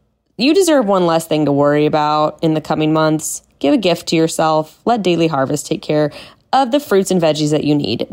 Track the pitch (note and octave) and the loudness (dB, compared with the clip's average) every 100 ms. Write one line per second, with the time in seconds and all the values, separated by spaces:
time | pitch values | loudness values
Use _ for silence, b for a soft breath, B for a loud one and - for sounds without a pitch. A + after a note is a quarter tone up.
0 | _ _ _ - C4 F#4+ E4+ C#4+ G3+ F#3+ | _ _ _ -2 0 2 2 2 2 2
1 | F3 E3 - D3+ D3 C#3 D3 D3 D3+ D3+ | 2 0 0 0 0 2 2 2 2 0
2 | D3+ D3+ D3+ - E3 D#3 - D#3 D#3 D#3 | 0 0 -2 -2 -2 -2 -2 -2 0 2
3 | D#3 D#3 - - - _ C#4 C#4+ F#3 E3+ | 2 0 -4 -12 -16 _ 0 2 0 -2
4 | - E3 D#3+ - D#3+ D#3 D#3 - A3 A#3 | -2 0 0 0 0 0 -2 -6 -2 0
5 | F#3 E3 E3 C#3 C3+ D3+ - D#3+ - D3+ | 0 0 0 0 -2 -4 -6 -8 -2 -2
6 | G3 B B B _ C4 B3+ C#4+ - G3 | -2 B B B _ 0 0 -2 0 0
7 | G3 F#3 E3 D3+ D3+ D3+ C#3+ D3 - - | 2 0 0 0 0 0 0 -2 -2 -6
8 | - | -6